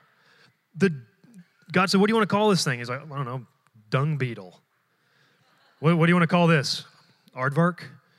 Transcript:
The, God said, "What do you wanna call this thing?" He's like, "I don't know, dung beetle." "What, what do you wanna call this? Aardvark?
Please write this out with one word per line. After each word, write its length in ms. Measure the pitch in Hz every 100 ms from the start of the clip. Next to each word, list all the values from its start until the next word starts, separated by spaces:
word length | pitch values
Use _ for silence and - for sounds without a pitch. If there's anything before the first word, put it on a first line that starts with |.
| _ _ _ _ _ _ _ 160
The, 180 | 196 143 117 _ _ 185 - _ -
God 180 | 175 190
said, 100 | 196
"What 80 | 208
do 40 |
you 40 | 226
wanna 120 | 196
call 220 | 202 214
this 140 | 185
thing?" 140 | - 120
He's 120 | 120
like, 120 | 127
"I 140 | 156 139
don't 100 | 123
know, 220 | 131 113 _ _ _ _
dung 280 | 131 147 147
beetle." 440 | 127 107 92 - _ _ _ _ _ _ _ _ _ _ _ _
"What, 180 | 147 170
what 80 | 165
do 60 |
you 40 | 175
wanna 120 | 165
call 180 | 180 170
this? 400 | 160 123 - - _ _ _ _ 127
Aardvark? 440 | 131 143 170 175 - - _